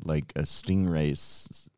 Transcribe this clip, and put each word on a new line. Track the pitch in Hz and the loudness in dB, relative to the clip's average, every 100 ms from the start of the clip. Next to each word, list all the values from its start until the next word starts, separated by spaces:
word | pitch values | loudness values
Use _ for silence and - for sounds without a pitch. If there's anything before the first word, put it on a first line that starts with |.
like, | 80 78 - 76 | 0 0 0 -2
a | |
stingray | 73 - - 95 92 80 73 | -2 -2 2 4 4 4 2
s-, | 71 - - - - - | 0 -4 -8 -10 -14 -20